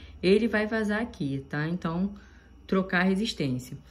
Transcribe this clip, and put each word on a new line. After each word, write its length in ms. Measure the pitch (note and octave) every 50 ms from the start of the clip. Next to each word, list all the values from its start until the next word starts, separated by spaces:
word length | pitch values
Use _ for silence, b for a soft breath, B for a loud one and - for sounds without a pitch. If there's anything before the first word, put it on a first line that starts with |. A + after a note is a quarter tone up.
| B B B B
ele 280 | - F#3 G3+ G#3+ A#3 A3
vai 180 | A3 G#3+ G#3+
vazar 340 | G#3+ A3+ A3 G#3+ G#3 G#3 G#3+
aqui, 440 | A#3+ A#3+ - - D3+ C#3 C3+ C3+ C3+ -
tá? 200 | - D3 D3+ D#3+
Então, 460 | F3 F3+ - E3 E3 F3 G3 G3+ G3+ B B B B B B B B B -
trocar 360 | - G3 G3 F#3 F#3+ F#3 F3
a 20 | F#3
resistência. 760 | F#3+ F#3+ F#3+ A3+ A#3 - - D#3 C3+ B2 B2+ - - D3 - B B